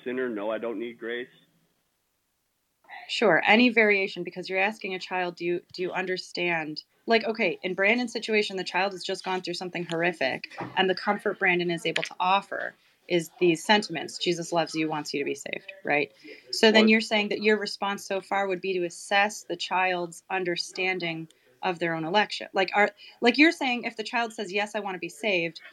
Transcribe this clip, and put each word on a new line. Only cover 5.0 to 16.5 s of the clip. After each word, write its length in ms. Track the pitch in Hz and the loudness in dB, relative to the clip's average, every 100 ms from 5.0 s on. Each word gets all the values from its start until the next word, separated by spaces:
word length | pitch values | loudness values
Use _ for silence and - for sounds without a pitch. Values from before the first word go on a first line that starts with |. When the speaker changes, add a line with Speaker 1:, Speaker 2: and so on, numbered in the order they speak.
| - 185 180 175 | -6 -4 -4 -4
Speaker 2:
"Do 80 | 175 | -4
you, 160 | 175 - | -4 -6
do 100 | - | -8
you 80 | 180 | -4
understand?" 920 | - 185 185 - - 175 165 151 151 - _ - | -4 -4 -6 -6 -4 0 0 -2 -8 -14 _ 2
Like, 180 | 226 226 | 2 2
okay, 340 | 220 190 - | 0 0 0
in 120 | 180 185 | -4 2
Brandon's 380 | 196 240 247 | 2 2 0
situation, 440 | 226 214 214 208 190 | -4 0 0 0 -4
the 80 | 180 | -4
child 280 | 180 202 | 0 0
has 100 | 185 - | -2 -6
just 200 | 190 190 | -6 -4
gone 160 | 185 | -4
through 120 | 185 175 | -4 -6
something 300 | 180 170 170 | -6 -6 -4
horrific, 640 | 165 175 165 131 123 - - - - | 0 0 0 -2 -2 -8 -10 -4 0
and 120 | 190 | 0
the 60 | 185 | 0
comfort 440 | - 208 208 185 | -2 -2 -2 0
Brandon 320 | 190 175 175 | 2 2 0
is 140 | 170 165 | -2 -2
able 180 | 165 | -4
to 120 | - - | -6 -2
offer 560 | 180 196 - - 120 - _ _ - | 2 2 2 -6 -8 -10 _ _ 0
is 240 | 175 165 - | 0 0 2
these 240 | 175 160 | 2 4
sentiments. 540 | - 208 214 143 120 - | 4 4 2 -6 -8 -4
Jesus 360 | 180 170 170 | -2 -2 0
loves 220 | 170 156 160 | 0 0 -2
you, 140 | 156 | -2
wants 240 | 151 147 | -2 -4
you 60 | 143 | -4
to 60 | 139 | -4
be 100 | 139 | -6
saved, 380 | - - - - | -8 -12 -12 -10
right? 280 | 151 147 - _ - - - | -2 0 -2 _ -20 -20 -10